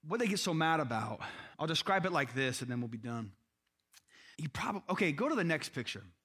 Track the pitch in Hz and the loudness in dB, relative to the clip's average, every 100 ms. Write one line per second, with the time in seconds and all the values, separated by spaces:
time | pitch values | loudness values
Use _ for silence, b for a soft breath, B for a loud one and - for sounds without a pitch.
0 | 151 233 233 196 - 160 160 160 139 117 | -2 0 2 2 2 2 4 4 2 -2
1 | 110 110 B B B B 156 160 - 190 | -2 -6 B B B B -2 0 2 2
2 | 180 175 131 123 131 120 123 123 120 117 | 4 2 0 0 0 0 -4 -2 -4 -6
3 | 117 117 107 98 _ _ _ _ _ - | -6 -6 -8 -12 _ _ _ _ _ -20
4 | B B B B 156 - - 208 - 190 | B B B B -6 -4 -2 -2 -2 2
5 | 190 143 262 294 170 160 - - 117 101 | 2 4 2 2 2 2 -2 -6 -6 -8
6 | 95 _ | -12 _